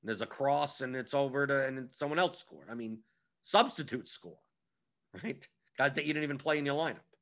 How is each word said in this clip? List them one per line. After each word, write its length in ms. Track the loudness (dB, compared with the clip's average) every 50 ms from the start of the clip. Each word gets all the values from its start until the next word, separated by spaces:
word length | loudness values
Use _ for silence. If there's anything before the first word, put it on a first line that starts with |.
And 80 | _ -4
there's 140 | -2 -2 -2
a 20 |
cross 560 | -6 -4 0 2 2 4 4 2 0 -2 -6
and 140 | -6 -4 -4
it's 180 | -6 -6 -2 2
over 320 | 2 2 2 2 0 2
to, 200 | 2 2 2 2
and 240 | 0 -2 -6 -8 -10
someone 260 | -8 -6 -4 -2 2 2
else 220 | 2 2 2 -4
scored. 300 | -16 _ -20 -20 -14 -12
I 20 | -10
mean, 300 | -8 -8 -8 -8 -10 -14 _ _ _ _ _ _ _ _
substitutes 640 | 4 6 6 6 6 2 -6 -8 -6 -6 -8 -8 -8
score, 300 | -16 -14 -16 -18 -18 -20 _ _ _ _ _ _ _ _ _ _ _ _ _ _ _ -10
right? 260 | -8 -8 -8 -8 -12 -20 _ _ _ _ _ 2
Guys 160 | 2 2 4
that 120 | 2 0
you 80 | 0 0
didn't 100 | 0 0
even 160 | -2 -2 -2
play 180 | 0 2 2 2
in 80 | 2
your 140 | 0 0 0
lineup. 240 | 0 -2 -2 -6 -12 _ _ _